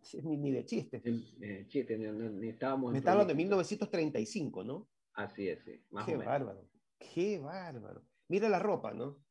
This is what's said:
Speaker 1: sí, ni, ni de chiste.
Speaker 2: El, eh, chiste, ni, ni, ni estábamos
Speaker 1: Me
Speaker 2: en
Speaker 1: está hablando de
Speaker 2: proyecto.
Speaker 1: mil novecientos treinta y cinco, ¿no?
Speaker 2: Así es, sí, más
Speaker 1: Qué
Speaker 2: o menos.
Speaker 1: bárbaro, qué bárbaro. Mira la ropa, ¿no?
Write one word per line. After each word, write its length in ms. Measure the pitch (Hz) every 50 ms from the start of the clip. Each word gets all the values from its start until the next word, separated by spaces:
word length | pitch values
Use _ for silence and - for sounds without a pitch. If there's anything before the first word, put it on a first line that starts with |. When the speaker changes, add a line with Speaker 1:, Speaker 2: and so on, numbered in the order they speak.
Speaker 1:
sí, 180 | - - - - 135
ni, 140 | 160 151 143
ni 140 | 143 139
de 140 | 131 120 117
chiste. 360 | - 233 - - - - 113 -
Speaker 2:
El, 340 | 120 117 113 113 - - -
eh, 240 | 104 104 101 95 101 -
chiste, 300 | - 143 120 - 113 110
ni, 80 | 110 107
ni, 180 | 107 110 113 113
ni 200 | 104 95 110 113
estábamos 420 | 113 - 127 135 135 135 131 120
Speaker 1:
Me 60 | 139 135
Speaker 2:
en 40 |
Speaker 1:
está 100 | - 175
hablando 180 | 185 208 202 180
de 60 | 143
Speaker 2:
proyecto. 140 | 147 170 196
Speaker 1:
mil 0 |
novecientos 400 | 202 190 170 - 214 208 214 -
treinta 280 | - 175 156 151 143 160
y 60 | -
cinco, 380 | - - 208 151 120 - 92 95
¿no? 240 | 110 139 185 220 - _ _ _ _ - 104
Speaker 2:
Así 300 | 104 101 - - 98 90
es, 100 | 78 - -
sí, 180 | - - - _ _
más 140 | - 202 208
Speaker 1:
Qué 60 | - 160
Speaker 2:
o 20 | 127
menos. 140 | - 113
Speaker 1:
bárbaro, 380 | 135 143 131 104 95 98 92 - _ _ _ _ _ -
qué 420 | - - - 165 180 208 208 165
bárbaro. 640 | 135 143 175 190 180 165 135 117 104 - - - - _ _ _ _ -
Mira 180 | 160 196 220 220
la 100 | 202 170
ropa, 340 | - 208 180 - - 110 101
¿no? 240 | 117 123 143 143 - _ _